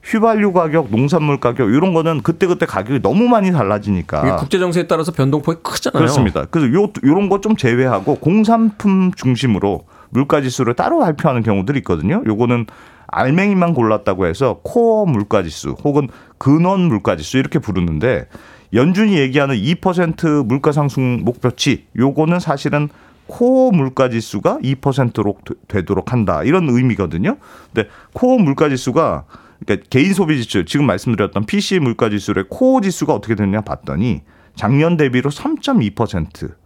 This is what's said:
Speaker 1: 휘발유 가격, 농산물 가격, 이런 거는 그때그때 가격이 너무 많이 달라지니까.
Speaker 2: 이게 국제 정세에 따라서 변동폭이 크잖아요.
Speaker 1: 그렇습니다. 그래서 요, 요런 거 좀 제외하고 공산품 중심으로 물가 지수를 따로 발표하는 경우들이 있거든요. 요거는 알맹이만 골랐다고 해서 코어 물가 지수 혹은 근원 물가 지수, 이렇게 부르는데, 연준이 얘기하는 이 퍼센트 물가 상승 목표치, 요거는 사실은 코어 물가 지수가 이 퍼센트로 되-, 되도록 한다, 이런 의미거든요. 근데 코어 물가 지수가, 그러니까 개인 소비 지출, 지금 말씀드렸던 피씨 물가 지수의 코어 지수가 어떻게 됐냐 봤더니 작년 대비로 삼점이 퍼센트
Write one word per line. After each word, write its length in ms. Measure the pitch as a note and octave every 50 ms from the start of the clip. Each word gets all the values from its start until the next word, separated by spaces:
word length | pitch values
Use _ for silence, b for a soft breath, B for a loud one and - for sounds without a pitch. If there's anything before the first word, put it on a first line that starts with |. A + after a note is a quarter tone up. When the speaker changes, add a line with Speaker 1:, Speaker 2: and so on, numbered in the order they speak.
| _
Speaker 1:
휘발유 500 | - - A3+ G#3+ A3+ A3 G#3+ G#3 G3+ E3+
가격, 360 | F3+ E3+ D#3 D3 E3 D3 G#2
농산물 500 | G#2+ A2 C3+ C#3+ F3+ E3 D3+ D3 C#3+ C3
가격, 300 | - A#2+ A2+ A#2 B2+ G2
이런 240 | A#2 D3 F3+ F#3+ F3
거는 280 | D#3+ D#3 E3 D#3+ C#3
그때그때 440 | A2 - E3 - F#3+ F3 F3+ - E3+
가격이 380 | D#3 - G2 G2 A2+ C#3 B2+ -
너무 240 | B2 C3+ G3 B3
많이 240 | A#3+ B3 G#3+ F#3+ F#3
달라지니까. 720 | F3+ D3+ G#2 F#2+ G#2 G#2 G2+ G#2 G2 F2 D#2+ - - D2
Speaker 2:
이게 140 | D2+ F2 F#2+
국제 200 | E2+ D3 C#3 F#3
정세에 300 | F#3 F#3 F3+ E3 F3+ E3
따라서 240 | E3+ F3+ D#3+ D#3+ F3
변동폭이 480 | E3 - C3 C3+ C#3+ D3+ - - D#3+ -
크잖아요. 380 | _ - - - - - - C3
Speaker 1:
그렇습니다. 460 | D#3 A#2+ C#3+ C3+ A#2+ G2 - D2+ C#2 -
그래서 240 | - E3 D3 A#2 B2+
요, 180 | F#3+ G#3 G#3 - - -
요런 260 | C3+ D#3 F#3+ G3+ F#3
거 120 | G3 G3+
좀 140 | G3+ G#3+ A3
제외하고 600 | - - A#2+ A#2 B2 C3 B2+ A#2 F#2+ G2 D3 C#3+
공산품 960 | - - D3+ F#3+ A3 G#3+ G3+ A#3 A3+ A3+ A3 G#3 - - G3+ F#3+ F#3+ F#3 F#3 -
중심으로 720 | - - C3 B2+ A2+ C#3 B2+ G#2 F2 F2+ G2+ F#2 - - b b b b b
물가 280 | - A#2 C#3 C#3+ E3 D3
지수를 360 | C3+ B2+ B2 - B2+ A2+ A#2
따로 240 | - - - E4+ E4
발표하는 440 | C4 F3 D3+ - - D#3 B2+ A#2+ G#2
경우들이 360 | A2 G2+ G2 F#2 A2+ D3 C3
있거든요. 440 | F#2 - F2+ D#2+ D2+ G2+ D#3+ G#3+ -
요거는 420 | G#2+ G#2+ G#2 A#2+ A#2+ B2 A#2+ A2+ B B B B B B B B
알맹이만 680 | B - - A2+ C3 D3 F3+ G3 G#3 G3+ F#3 F3 E3+ E3+
골랐다고 540 | B2 A#2 A2 G#2+ G#2 - G#2 F#2+ F#2 F#2+
해서 320 | E2+ E2+ - C3+ B2 G2 - _
코어 420 | - - A#3+ A#3 A3+ A3 G#3+ G#3
물가 380 | F3 C3 G2+ G#2 - A2+ G2+ F2+
지수 320 | D#2+ D2+ - - C#2+ B1+ - -
혹은 240 | D3 C#3 D3+ C#3+ B B B B B B
근원 440 | _ - C3 C#3+ D#3+ E3 F#3 G3 F#3+
물가 360 | F3+ E3+ A#2 G2+ - A2+ F#2+
지수, 200 | E2 D2+ - -
이렇게 220 | C3 C3 C#3 - D#3
부르는데, 680 | - - F#2 F#2 F2 E2+ D#2 D2+ - B2+ A#2+ C2+ B1+ B B B B B B B B B F#2
연준이 440 | G#2 C3+ E3+ F#3 G3 A3 G#3+ G3
얘기하는 400 | D#3 C#3 C3+ B2+ D3 C#3 C#3 C3+
이 180 | G#2+ F#2+ C#3+ F3
퍼센트 500 | - - F#3+ F3 F3+ F3 D#3+ - - -
물가 460 | D#3+ D3+ D3 C3+ G#2 B2+ C#3+ - D#3
상승 520 | C#3+ D3+ D3 C#3 - C#3 C3 B2+ B2 A#2 -
목표치, 640 | A2 B2 - - B2 - - - C#3+ A#2 - _ _ _
요거는 420 | G#2+ B2 C#3 C3+ D3 D#3 D#3+ F3 F3+
사실은 480 | E3+ D#3+ C#3+ C3+ - D3 C3+ D3 D3 D3 b b b b b b b
코어 440 | - - - A#3+ B3 C4 C4 C4 B3+
물가 380 | G3 C#3+ C3+ C3 C3 C3+ C3 B2
지수가 500 | A2+ A2+ A2 - - G#2 - E3+ A3+ D#4 -
이 120 | C3 C3+
퍼센트로 600 | B2+ - C#3+ B2+ C#3 B2+ A#2+ - - G2+ G2+ G2+ - _
되-, 100 | - - _ _
되도록 460 | - - G2 E2+ E2 G2+ F#2 - - B2+
한다, 300 | A#2+ G#2+ F2+ E2+ D2 E2
이런 260 | A#2+ D#3+ F#3+ F3 C#3+
의미거든요. 680 | A#2+ B2 B2+ B2+ G#2 F2+ G2 E2 D2 E2+ G#2+ F3+ C#4 B B B B B B B -
근데 160 | A2+ G#2 B B B B B B
코어 240 | - B3 B3+ C4
물가 320 | B3 F#3+ C#3 C3+ - D#3+ D3
지수가, 560 | C3+ B2 - - - D#3+ D#3 A#2+ F2 C#2 C#2+ B B B B B B B -
그러니까 220 | - G#2 F#2+ - _
개인 240 | - B2+ D3+ F#3+ G3
소비 280 | F#3 F#3+ D#3 D#3 C3
지출, 240 | A2+ - - G2+ E2
지금 200 | - - C#3+ D3
말씀드렸던 600 | A#2+ F2+ G2+ - B2+ A2+ F#2+ G#2 - - G2+ G#2+
피씨 340 | - - G3+ F#3+ - G3 F3+
물가 300 | C#3+ B2 A2+ - B2 A2
지수의 360 | G#2 G2+ - - G2+ G2 F#2+ -
코어 320 | - - C4 C4 C4 C4
지수가 320 | G3 F#3+ E3 - D3+ D3 C#3+
어떻게 220 | G2+ - G#2+ A2+
됐냐 260 | G#2 G#2+ F#2+ G2 A2
봤더니 600 | G#2 - C#2+ - - - C2+ D#2 A2 B2+ F#2 - b b b b b b b
작년 400 | - - G#2+ C3+ C#3+ D#3 E3+ F3
대비로 320 | D#3 D3+ C3 B2 B2+ B2 C#3+
삼점이 640 | C#3+ - - C#4+ D#4+ - - C#4+ C4+ G#3 A#2 G2+
퍼센트 600 | - - A2+ G2+ - F2 D#2 - - - - - - _ _